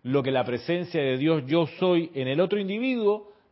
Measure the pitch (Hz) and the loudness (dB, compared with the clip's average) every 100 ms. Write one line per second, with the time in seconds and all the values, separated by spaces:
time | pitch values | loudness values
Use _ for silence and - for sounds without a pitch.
0 | 123 139 131 135 123 120 - 170 175 165 | -2 0 2 0 0 -2 -2 -2 -2 -2
1 | 135 127 151 160 127 165 160 - 185 175 | 0 0 2 0 2 0 0 0 2 2
2 | 160 139 127 143 185 208 190 208 262 247 | 0 -4 -2 0 0 0 -2 -2 -2 0
3 | 208 214 208 - _ | 0 0 -4 -20 _